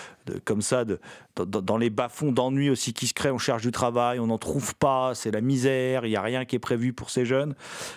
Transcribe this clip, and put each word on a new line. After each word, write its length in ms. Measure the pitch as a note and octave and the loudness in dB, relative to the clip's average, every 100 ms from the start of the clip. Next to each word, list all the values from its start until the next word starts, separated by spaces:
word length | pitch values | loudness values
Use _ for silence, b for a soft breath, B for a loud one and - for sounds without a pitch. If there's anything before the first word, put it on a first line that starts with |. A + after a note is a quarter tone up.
| B B - | B B -10
de, 120 | - | -8
comme 240 | - G#2+ | -2 -2
ça, 220 | G2+ B2+ | 2 0
de, 160 | A2+ F2 B B B | 0 -4 B B B
dans, 100 | - | -6
dans, 160 | F#2 G#2+ | -2 -2
dans 160 | F#2+ A2 | 0 2
les 140 | A#2 | 2
bas-fonds 400 | G#2+ B2 - D3+ | 0 -4 -2 0
d'ennui 400 | B2 B2+ C3+ C#3+ | 2 2 2 2
aussi 240 | B2 - | 2 0
qui 140 | A#2 B2 | -4 -4
se 60 | |
créent. 180 | - C#3+ | 0 0
On 60 | B2 | 0
cherche 240 | - A#2+ | 0 0
du 100 | A#2+ | 0
travail, 480 | A2+ A#2+ A#2+ A#2+ B2 | 0 0 2 2 2
on 80 | A2+ | 0
n'en 100 | A2 | 0
trouve 380 | - C#3+ - - | -2 -4 -4 2
pas. 380 | C#3+ C3 B2+ A#2 | 2 4 2 -2
C'est 160 | A2 | -2
la 80 | G#2+ | 0
misère. 640 | B2 C3+ C3 C3 B2+ C3 A#2 | 2 2 2 2 2 0 0
Il 40 | |
n'y 60 | G#2+ | 0
a 60 | |
rien 220 | G#2+ C3 | 0 -2
qui 100 | B2 | -2
est 60 | B2 | -4
prévu 320 | - A#2+ B2 | 0 0 0
pour 180 | A#2+ A#2+ | -2 -4
ces 160 | B2+ A#2+ | 0 2
jeunes. 300 | C3 D3 C3+ B B B | 2 0 -6 B B B